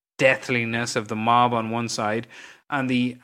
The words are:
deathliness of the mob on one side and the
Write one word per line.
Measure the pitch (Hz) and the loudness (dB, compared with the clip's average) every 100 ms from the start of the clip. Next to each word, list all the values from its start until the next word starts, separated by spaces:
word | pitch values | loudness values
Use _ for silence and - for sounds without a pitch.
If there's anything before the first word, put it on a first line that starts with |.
| _ - | _ 2
deathliness | 135 131 - 123 117 117 117 | 2 2 0 -2 -2 -4 -4
of | 123 107 | -4 -4
the | 107 | -2
mob | 113 120 123 | 2 4 4
on | 120 110 | 2 -2
one | 117 117 | -4 -4
side | - 107 110 113 - - - - | -4 -2 -4 -6 -16 -20 -20 -6
and | 143 127 | -4 0
the | 123 123 123 | 0 0 -2